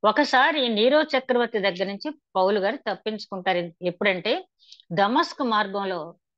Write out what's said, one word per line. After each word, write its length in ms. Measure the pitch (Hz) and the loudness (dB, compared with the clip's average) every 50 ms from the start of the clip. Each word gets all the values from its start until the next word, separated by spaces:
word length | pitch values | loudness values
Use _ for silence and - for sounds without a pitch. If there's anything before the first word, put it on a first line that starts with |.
| - | 4
ఒకసారి 600 | 214 208 - 294 - - 247 269 311 311 311 262 240 | 4 4 4 2 4 4 4 4 4 2 0 0 0
నీరో 340 | 226 202 214 254 277 302 311 | 2 2 4 4 4 4 2
చక్రవర్తి 560 | 302 - 262 262 - 247 240 240 226 - 214 | 2 -2 -4 0 0 0 0 0 0 -2 -2
దగ్గర 240 | 185 196 180 175 190 | -2 -2 -2 -2 -6
నుంచి 280 | 190 202 202 - 302 302 _ _ _ _ | -6 -6 -8 -10 -12 -12 _ _ _ _
పౌలు 240 | 190 185 190 208 208 | 0 2 2 2 2
గారు 160 | 190 196 247 | 0 -2 -4
తప్పించుకుంటారు. 960 | 277 _ 226 196 190 _ 220 220 208 - _ 202 190 180 190 185 175 175 175 165 _ | -4 _ -6 -8 -6 _ -8 -8 -8 -12 _ -12 -6 -4 -2 -2 -2 -2 -6 -10 _
ఎప్పుడంటే, 640 | 180 180 175 _ 220 208 185 180 170 214 269 370 370 _ _ _ _ _ - _ _ _ | -6 -6 -4 _ -2 -2 -2 -2 -2 -2 -4 -4 -4 _ _ _ _ _ -20 _ _ _
దమస్కు 520 | 170 202 196 208 240 294 339 - - - 285 | 0 0 2 2 2 0 0 -2 -4 -4 -2
మార్గంలో 720 | 240 220 208 214 196 196 202 196 190 185 170 151 170 180 _ _ _ _ | 0 0 0 0 -2 -4 -6 -4 -4 -6 -6 -8 -12 -16 _ _ _ _